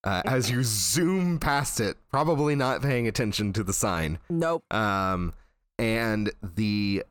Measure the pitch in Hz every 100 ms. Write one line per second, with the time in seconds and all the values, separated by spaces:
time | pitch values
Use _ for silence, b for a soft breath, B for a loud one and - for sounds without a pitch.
0 | 95 92 - 131 120 123 123 104 - -
1 | 175 190 175 165 156 143 143 - 104 -
2 | _ 135 156 147 147 143 131 110 139 123
3 | 117 104 110 - 104 104 95 98 104 85
4 | 80 82 - 170 165 165 _ 107 107 98
5 | 95 92 87 - b b _ - 113 113
6 | 113 107 104 - 98 85 107 104 101 98
7 | -